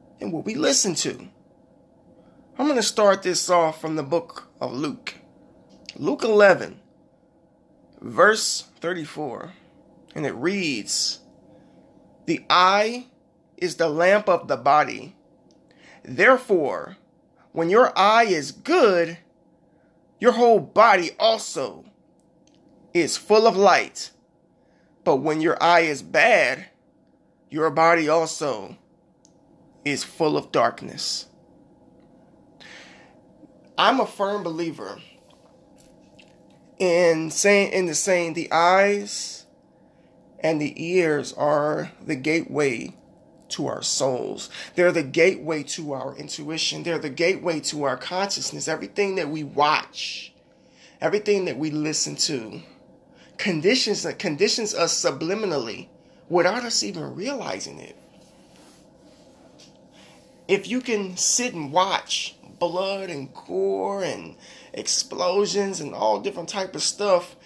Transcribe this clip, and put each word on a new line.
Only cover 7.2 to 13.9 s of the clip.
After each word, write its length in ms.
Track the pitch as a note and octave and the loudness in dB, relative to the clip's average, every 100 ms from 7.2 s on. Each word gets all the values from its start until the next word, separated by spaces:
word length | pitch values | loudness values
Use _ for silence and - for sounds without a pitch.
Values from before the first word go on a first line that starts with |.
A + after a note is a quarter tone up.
| _ _ _ _ _ _ _ - | _ _ _ _ _ _ _ -18
verse 680 | A2+ A#2 F#3+ G#3+ - - - _ | -6 4 4 4 0 -4 -10 _
thirty-four. 720 | E3 F3+ D3 D3+ D3 G#2+ - - _ _ _ _ _ | -6 -6 -8 -8 -8 -8 -12 -18 _ _ _ _ _
And 100 | - | -6
it 100 | C#3+ | -6
reads, 840 | F#2+ D#3 G3+ E3+ A#2+ G2+ - - - - - - - - _ _ _ _ _ - | -4 -4 -2 -4 -4 -4 -4 -4 -6 -14 -20 -20 -20 -20 _ _ _ _ _ -6
"The 180 | - - | -4 0
eye 600 | E3+ F3+ G3+ G#3+ B3 B3+ _ _ _ _ - | 4 4 4 0 -4 -12 _ _ _ _ -8
is 200 | F3 - | -6 -2
the 120 | |
lamp 400 | E3 | -2